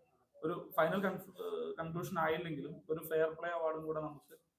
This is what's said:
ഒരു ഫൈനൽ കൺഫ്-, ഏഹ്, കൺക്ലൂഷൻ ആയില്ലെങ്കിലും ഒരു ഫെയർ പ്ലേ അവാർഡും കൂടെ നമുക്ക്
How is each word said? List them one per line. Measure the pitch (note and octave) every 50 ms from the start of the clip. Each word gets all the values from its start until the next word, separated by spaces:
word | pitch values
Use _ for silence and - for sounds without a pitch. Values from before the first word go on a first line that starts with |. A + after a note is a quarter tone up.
| - _ _ _ _ _ _ - D#3
ഒരു | D#3+ F3 - - - - E3+
ഫൈനൽ | D#3 E3 F3+ G3+
കൺഫ്-, | G3 F#3+ F3+ E3+ - -
ഏഹ്, | - F3+ F3 F3 E3+ D#3+ D#3+ E3 E3 E3+
കൺക്ലൂഷൻ | D#3+ E3 D#3+ F3 F3+ - F#3+ E3+
ആയില്ലെങ്കിലും | D#3+ D#3+ D#3+ E3+ F3+ E3 D#3 C3+ C3+ D3 E3 - - -
ഒരു | D#3+ E3
ഫെയർ | E3+ - D#3+ D#3 D#3+ D#3+
പ്ലേ | D#3+ E3 E3+ F3
അവാർഡും | E3+ E3 D#3+ D#3+ D#3 D#3 D#3+
കൂടെ | D#3 D#3 D#3
നമുക്ക് | D#3 D3 D3 C3+ - - - - _ _ _